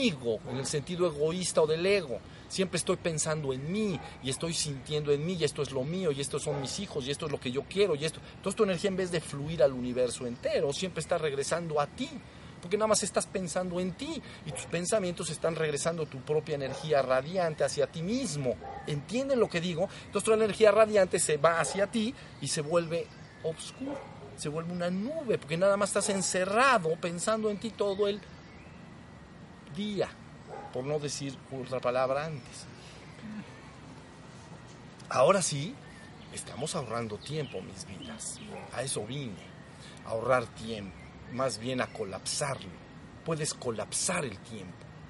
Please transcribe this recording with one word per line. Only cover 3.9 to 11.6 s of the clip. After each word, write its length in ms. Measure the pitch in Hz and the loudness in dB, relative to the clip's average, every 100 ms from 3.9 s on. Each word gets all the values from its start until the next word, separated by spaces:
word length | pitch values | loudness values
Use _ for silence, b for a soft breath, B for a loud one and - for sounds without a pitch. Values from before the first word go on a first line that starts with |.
| 151 B B | 0 B B
y 60 | 127 | -4
estoy 220 | 131 170 | -2 -2
sintiendo 600 | 156 151 135 123 151 147 | 0 -2 -4 -2 0 2
en 120 | 165 | 2
mí, 100 | 165 | 2
y 100 | 180 | 2
esto 180 | 147 - | 0 0
es 80 | 135 | -2
lo 140 | 135 | -2
mío, 260 | 131 185 170 | -2 0 0
y 100 | 139 | 0
estos 220 | 139 143 | -2 -2
son 180 | 151 147 | -2 -2
mis 200 | 131 - | -2 -4
hijos, 260 | - 147 127 | -4 -4 -4
y 60 | |
esto 140 | 139 160 | -4 -4
es 60 | |
lo 60 | - | -4
que 140 | 131 | -2
yo 100 | 131 | -4
quiero, 320 | - 190 202 | -2 4 4
y 100 | 147 | 4
esto. 140 | 160 - B | 0 -4 B
Entonces 220 | B 190 196 | B -2 2
tu 80 | |
energía, 240 | 202 170 202 | 4 4 2
en 80 | 185 | 0
vez 160 | 180 | 0
de 80 | 170 | -2
fluir 420 | - 143 147 170 | -2 -6 -2 6
al 100 | 143 | 6
universo 540 | 127 123 123 123 - 123 | 6 0 2 2 0 -4
entero, 460 | 120 302 262 143 | -4 0 2 2
siempre 280 | 143 185 170 | 0 -2 -4
está 160 | - 175 | 0 0
regresando 640 | 156 139 135 165 | 2 0 0 0